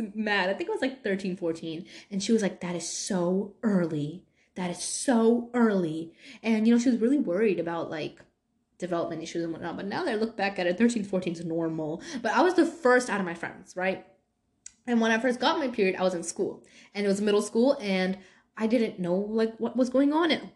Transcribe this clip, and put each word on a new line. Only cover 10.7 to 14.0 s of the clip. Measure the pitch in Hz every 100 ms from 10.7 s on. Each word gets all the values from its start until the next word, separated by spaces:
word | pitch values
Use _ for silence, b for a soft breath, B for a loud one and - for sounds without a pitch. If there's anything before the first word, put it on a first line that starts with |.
| 185
thirteen, | 233 226
fourteen | 196 185 180
is | 170 170
normal. | 165 165 160 151 170 B 269
But | 220
I | 208
was | 349 339
the | 311
first | - 247 247 247
out | 196
of | 180
my | 170
friends, | - - - 180
right? | 185 185